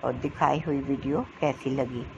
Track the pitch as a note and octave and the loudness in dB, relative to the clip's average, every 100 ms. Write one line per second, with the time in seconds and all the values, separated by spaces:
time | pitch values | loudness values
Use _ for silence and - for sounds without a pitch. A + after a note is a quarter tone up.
0 | C#3 B2 D3 - D3 D3 D#3+ C#3+ C3+ C#3 | 0 0 -4 2 4 4 2 -2 0 0
1 | C#3 D3 B3+ - D3+ B2+ C3+ C3+ B2+ B2 | 2 0 -2 0 0 0 0 0 0 -2
2 | - | -8